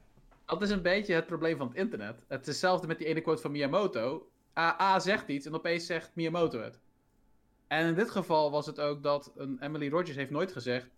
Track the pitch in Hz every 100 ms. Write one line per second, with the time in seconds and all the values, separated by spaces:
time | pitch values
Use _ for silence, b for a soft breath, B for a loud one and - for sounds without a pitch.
0 | - - - - - 170 202 202 175 196
1 | 202 165 165 160 165 147 127 147 214 -
2 | 104 117 - 135 - 139 185 180 156 160
3 | 156 160 165 156 156 147 139 180 196 117
4 | 120 160 - _ _ - 165 - 190 190
5 | 175 - - 139 151 160 170 170 170 165
6 | - - 165 175 160 123 107 - _ _
7 | _ _ _ _ _ _ - 151 165 165
8 | 220 208 170 156 151 147 147 147 147 147
9 | 143 143 - - 139 131 143 151 143 165
10 | 170 139 135 147 190 139 120 123 -